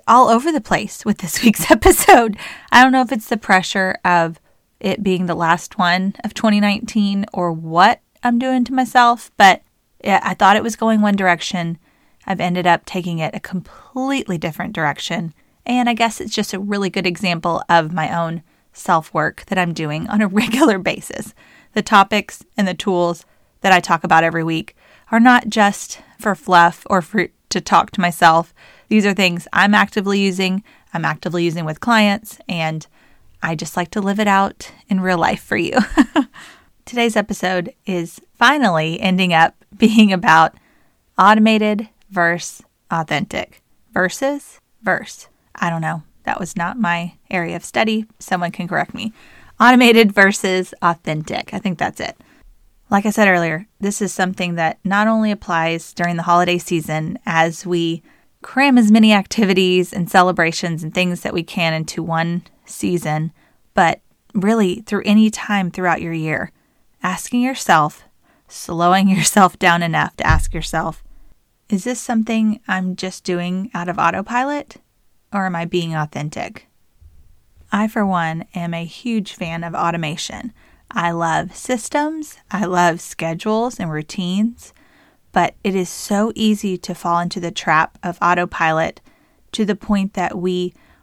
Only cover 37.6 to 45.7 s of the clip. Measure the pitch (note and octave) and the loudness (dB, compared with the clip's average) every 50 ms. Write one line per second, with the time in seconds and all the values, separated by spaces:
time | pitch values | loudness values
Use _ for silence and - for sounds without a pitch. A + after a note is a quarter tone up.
37.6 | E3+ - - _ - - F#3 F3 E3 F3+ - - _ _ _ - A#3+ B3+ D4 D4+ | -4 -6 -10 _ -8 -6 -4 -4 -4 -6 -12 -18 _ _ _ 2 2 4 4 4
38.6 | B3+ G3+ E3+ D#3 D#3 D#3+ E3 - - F#3 F#3+ F#3 F#3 F3+ E3+ D#3+ E3 - - _ | 2 2 2 0 0 -2 -4 -2 0 0 2 2 2 4 4 4 4 4 2 _
39.6 | _ _ - - A3+ G#3+ G#3+ A3+ G#3+ G3+ F#3+ F3 - - D#3+ D#3+ D#3+ - - _ | _ _ -2 2 2 4 6 6 6 6 4 2 4 4 6 6 6 4 0 _
40.6 | _ _ _ _ _ _ _ _ _ _ _ - F#3 G3+ G#3+ A3 G#3+ A3 A3 G#3+ | _ _ _ _ _ _ _ _ _ _ _ 4 6 6 6 6 6 4 4 2
41.6 | G#3+ G#3+ G#3+ G#3 G#3+ - _ _ _ - G3 F#3 E3+ E3+ F3 E3 - - - - | 2 0 -2 -2 -6 -10 _ _ _ -8 -2 0 0 0 0 -2 -6 -12 -16 -18
42.6 | _ _ _ _ _ - F3 E3 D#3+ - D#3 C#3+ - - - - - - _ _ | _ _ _ _ _ -6 -4 -4 -4 -2 -4 -4 -4 -4 -6 -8 -8 -10 _ _
43.6 | _ _ _ _ _ _ - - F#3 F3+ - - C4+ C#4 C#4+ C#4+ - - - _ | _ _ _ _ _ _ -4 -2 -2 -2 -2 -4 -4 -4 -4 -4 -8 -14 -20 _
44.6 | _ _ _ _ A3 G#3+ F3 A3+ A#3+ - - - - _ _ _ _ _ - - | _ _ _ _ -4 -4 -4 -4 -4 -10 -18 -20 -20 _ _ _ _ _ -8 -6
45.6 | - E3+ | -4 -4